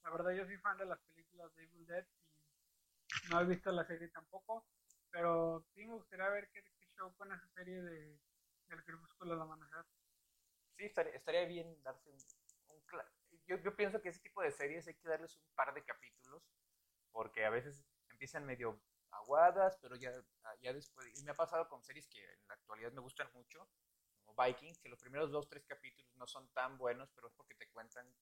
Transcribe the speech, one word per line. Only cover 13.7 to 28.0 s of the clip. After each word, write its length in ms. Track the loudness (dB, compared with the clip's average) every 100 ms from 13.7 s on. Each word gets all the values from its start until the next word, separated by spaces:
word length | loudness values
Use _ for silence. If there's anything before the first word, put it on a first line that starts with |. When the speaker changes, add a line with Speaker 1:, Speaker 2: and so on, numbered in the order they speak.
Speaker 2:
pienso 260 | 2 2 2
que 100 | -2
ese 100 | -6
tipo 220 | -12 0
de 80 | 0
series 340 | 2 -2 -2 -8
hay 80 |
que 140 | -10 -2
darles 280 | -2 -2 -14
un 120 | _
par 180 | 2 2
de 80 | 2
capítulos, 580 | -8 -10 -10 _ -20 -20 -20 _ _ _ _ _ _
porque 340 | -2 -2 2
a 60 | 4
veces 320 | 2 -2 -14 -20 _ _
empiezan 340 | -14 -8 -6
medio 360 | -4 -2 -2 -4 _ _ _
aguadas, 680 | -14 4 10 10 10 6 6
pero 160 | -12 -8
ya, 160 | -8 -8 -14 _ -12 -8
ya 120 | -6
después... 440 | -6 -8 -16 -14 -12
y 60 |
me 60 | -8
ha 20 | 0
pasado 300 | 2 2 0
con 140 | -6
series 240 | -14 -16 -16
que 140 | -18
en 240 | -18 -20 _
la 60 |
actualidad 380 | -18 -12 -8 -8
me 80 | -8
gustan 280 | -12 -8 -10
mucho, 360 | -10 -20 -20 -20 _ _ _ _ _
como 220 | -8 4
Vikings, 340 | 4 4 -10 -16
que 120 | -16
los 100 | -16
primeros 300 | -8 -2 0
dos, 180 | 0 -4
tres 160 | -14
capítulos 500 | -14 -14 -14 -20 -20 -14
no 100 | -12
son 220 | -12 -6
tan 240 | -2 -2 0
buenos, 340 | 0 0 -6
pero 140 | -14 -18
es 40 |
porque 200 | -18 -20
te 140 | -20 -16
cuentan 360 | -14 -14 -14